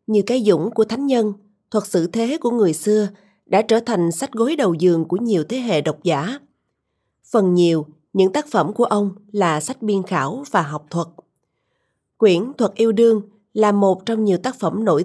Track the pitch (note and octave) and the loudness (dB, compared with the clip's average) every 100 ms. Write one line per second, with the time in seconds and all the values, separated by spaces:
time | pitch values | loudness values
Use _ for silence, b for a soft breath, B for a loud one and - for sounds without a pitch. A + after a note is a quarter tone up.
0 | - G#3+ G3 B3+ G#3 E3 F#3+ A#3+ A3 A#3 | -2 0 0 2 2 2 0 0 -2 -2
1 | C#4 B3 G#3+ G3+ _ _ _ A3 - F3+ | 0 0 0 -4 _ _ _ -6 -2 -2
2 | E3 A3+ A#3 D#4+ A#3+ A#3+ F#3+ D#3 G#3 G#3+ | -2 -2 -4 -4 -2 0 0 0 0 0
3 | G3+ b b b - F#3+ A3 A3+ A#3 G3+ | 0 b b b -2 -2 2 0 0 -2
4 | E3+ E3 - A3 A#3 D#4 G#3+ E3 F3+ E3 | -2 -2 -6 -2 -2 0 0 2 2 2
5 | D#3+ F#3 A#3 F#3+ D3+ B3+ A#3+ D#3+ D3 D3+ | 0 -4 -2 -2 -2 -6 -2 -2 -2 -4
6 | E3+ C#3+ F3 C#4+ _ _ _ _ _ _ | -2 -2 -4 -10 _ _ _ _ _ _
7 | _ _ _ A3+ F#3+ F3+ E3+ E3 D3 - | _ _ _ 0 2 4 2 2 -4 -14
8 | _ F#3+ F#3 D4 D4 G#3+ D#3 G#3 A#3 G#3 | _ 0 2 0 -2 -2 -2 0 0 0
9 | G3+ F#3 _ G#3 F3 D#3 - C4 G#3+ G3 | -2 -6 _ -2 0 -2 -4 -6 -2 -2
10 | F#3 F3 C3+ A#3 C#4+ G3 D3 D3+ - E3+ | -2 -4 -4 -6 -4 -2 -2 -8 -8 -6
11 | E3+ - _ _ _ _ _ _ _ _ | -6 -12 _ _ _ _ _ _ _ _
12 | _ - G#3+ F3 A#3+ C#4 G#3 - A3+ G#3+ | _ 2 4 4 0 -2 -2 0 0 4
13 | A#3 A3 G#3 _ _ G#3+ G#3 G3+ G3 F#3 | 4 2 -2 _ _ 0 2 4 2 2
14 | - A3 G#3 F3+ F3+ - F3+ F#3 A3 D#3 | -2 -2 0 0 -2 -6 -6 -2 0 0